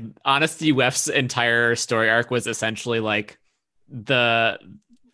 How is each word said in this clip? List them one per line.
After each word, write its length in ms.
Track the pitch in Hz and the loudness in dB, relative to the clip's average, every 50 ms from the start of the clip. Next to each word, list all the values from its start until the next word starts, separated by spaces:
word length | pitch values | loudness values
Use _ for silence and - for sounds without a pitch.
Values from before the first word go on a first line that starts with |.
| 113 110 - _ - | -10 -16 -14 _ 0
Honesty 480 | 139 135 143 156 160 - - 165 156 | 0 2 2 2 0 -2 0 0 2
Weft's 360 | 135 135 123 127 - - - | 4 4 2 2 2 -2 -4
entire 680 | 151 - 143 127 123 - 123 117 120 117 117 117 117 117 | -2 0 0 0 0 0 0 0 2 2 2 2 2 0
story 340 | - - - 120 110 113 110 | -2 -2 -2 0 2 2 4
arc 220 | 113 117 117 - | 2 2 2 0
was 160 | 123 120 - | -2 -4 -2
essentially, 520 | 120 107 - 110 110 110 - - 120 117 113 | -4 -6 -4 -4 -6 -6 -6 -6 -4 -4 -2
like, 380 | 110 107 104 107 104 - - _ _ _ _ _ _ _ _ _ _ - | -2 -2 -2 -4 -4 -6 -14 _ _ _ _ _ _ _ _ _ _ -18
the, 680 | 139 120 101 143 135 123 120 117 117 117 113 110 - - - 92 - - _ _ - _ _ _ | -16 -12 -4 -2 0 0 2 2 2 2 0 0 -2 -6 -12 -20 -20 -20 _ _ -20 _ _ _